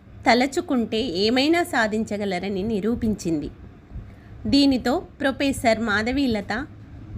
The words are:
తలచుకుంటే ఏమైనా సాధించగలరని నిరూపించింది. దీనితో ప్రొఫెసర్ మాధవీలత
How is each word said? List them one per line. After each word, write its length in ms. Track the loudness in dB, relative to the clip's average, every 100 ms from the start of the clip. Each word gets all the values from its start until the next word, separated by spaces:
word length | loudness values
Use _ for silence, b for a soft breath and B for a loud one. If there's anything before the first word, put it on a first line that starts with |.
| -20 -2 4
తలచుకుంటే 720 | 4 4 0 0 0 0 -2
ఏమైనా 640 | -2 0 2 4 4 4
సాధించగలరని 1000 | 2 0 0 0 -2 -2 -2 -2 -2 -2
నిరూపించింది. 840 | 0 0 0 0 -2 -2 -2 -2 -4 -10 -20 -20 -16 -14 B B B B 2
దీనితో 540 | 4 4 4 0 -2
ప్రొఫెసర్ 800 | -4 -4 -2 0 -2 0 2 2
మాధవీలత 840 | 2 0 0 0 0 0 -4 -6 -6 -12 -18 -16 -12